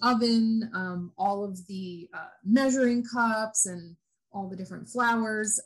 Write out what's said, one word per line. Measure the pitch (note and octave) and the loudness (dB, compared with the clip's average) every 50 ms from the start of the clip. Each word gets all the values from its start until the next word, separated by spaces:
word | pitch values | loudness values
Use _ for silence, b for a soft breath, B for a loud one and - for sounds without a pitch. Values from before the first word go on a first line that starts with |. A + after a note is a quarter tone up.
oven, | A3+ B3 B3 A3 A#3+ A#3 A3+ A3+ A3+ A3+ A3+ A3 A3+ A3+ - | 2 2 4 4 4 4 4 4 4 4 2 0 0 -2 -6
um, | F#3 F#3 F#3 F3+ F3 F3 F3 - | -6 -4 -4 -4 -6 -8 -8 -6
all | - F#3+ G3+ G3+ G3+ G#3 | -2 0 0 0 0 -2
of | G3+ F#3+ F3+ F3+ | -6 -6 -10 -12
the, | - G3 F#3+ F#3+ F3+ F3 E3+ E3+ - - | -10 -10 -8 -8 -8 -10 -12 -14 -14 -14
uh, | E3 - - - _ - | -14 -14 -14 -16 _ 2
measuring | F#3+ A3+ C4+ C4+ C4+ B3+ C4+ B3+ A#3+ A#3+ A#3+ A#3 | 4 4 6 6 4 2 4 2 2 2 0 -2
cups | - A#3+ B3 A#3 A3+ A3 A3 A3 A3 - - - | -2 -2 0 0 2 2 0 -2 -2 0 -2 -2
and | G3 F3+ F3 E3+ E3+ E3+ _ _ _ _ _ _ _ | -2 -4 -10 -12 -16 -20 _ _ _ _ _ _ _
all | - G3+ G3 | -12 -10 -10
the | F#3 F#3+ | -8 -8
different | F3+ F#3 - F3 - F3 | -10 -10 -12 -12 -14 -14
flours. | - - B3 A#3+ A#3 A#3 A3+ A3 A3 G#3+ G#3+ G#3+ G#3 - - - | -8 -2 2 2 4 4 2 2 0 0 -2 0 0 -2 -2 -2